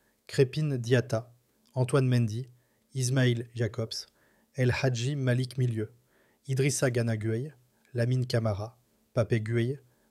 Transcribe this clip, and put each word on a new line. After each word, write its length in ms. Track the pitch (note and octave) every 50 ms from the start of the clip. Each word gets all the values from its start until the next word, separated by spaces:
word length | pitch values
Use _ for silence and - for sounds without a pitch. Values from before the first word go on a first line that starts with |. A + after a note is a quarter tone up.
| _ _ _ _ _ -
Crépin 480 | - - C#3 C3 - D3+ D#3 D3 C#3
Diatta, 580 | A#2+ A2+ A#2 C3 A#2+ A#2+ - A2+ A2 A2+ - _ _ _ _ _ _ _ _ -
Antoine 340 | B2+ B2+ B2 - C#3 C3 B2+
Mendy, 420 | B2 A#2+ A#2 G#2+ G#2 A#2 C3 - - _ _ _ _ _ _ _ -
Ismail 560 | C3+ B2+ B2 C3+ C3+ B2+ B2 A#2 A2+ A#2 - -
Jacobs, 520 | A#2 A#2 G#2+ - A#2 A2+ A2+ - - - - _ _ _ _ _ _ _ _ _
El 160 | C3+ B2+ B2
Hadji 440 | - - - C3 B2 A#2 A#2+ C3+ D3
Malik 420 | C#3+ C3 B2 A#2+ B2+ C3 B2 - C3+
Milieu, 360 | B2+ B2 A2 A2 G#2+ - - _ _ _ _ _ _ _ _ _ _ C#3+
Idrissa 440 | C3+ B2+ C3+ D3 C#3 - D3 C3+
Gana 240 | A#2 B2 A#2 A#2 A2+
Gueye, 380 | G#2+ G#2+ A2 A2 A#2 C3+ D#3 - _ _ _ _ _ _ _ -
Lamine 340 | A#2+ A#2 B2 B2+ B2+ B2 B2
Camara, 500 | - A#2 A2+ A2 G2+ F#2+ G#2+ A#2 - _ _ _ _ _ _ _ -
Pape 220 | B2 A2 - B2
Gueye, 440 | A2+ G#2+ A2 A#2 A#2 A#2 B2 C#3+ - - _ _ _ _ _